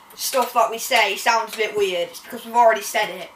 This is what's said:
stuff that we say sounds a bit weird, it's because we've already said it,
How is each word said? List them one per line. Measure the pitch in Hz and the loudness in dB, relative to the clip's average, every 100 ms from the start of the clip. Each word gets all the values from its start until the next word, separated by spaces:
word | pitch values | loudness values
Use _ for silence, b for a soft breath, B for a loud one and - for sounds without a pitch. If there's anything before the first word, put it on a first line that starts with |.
| - - | -20 -8
stuff | - 262 240 | -2 0 2
that | 247 226 | 2 2
we | 226 | 0
say | - 240 208 208 | 0 2 2 0
sounds | 247 226 220 | 0 0 0
a | 226 | -4
bit | 208 208 | -4 0
weird, | 196 175 170 | -2 -2 -4
it's | - | -8
because | - 233 233 | -14 -14 -2
we've | 233 | 4
already | 233 202 | 6 4
said | 202 226 196 | -2 -2 -2
it, | 180 170 | -6 -14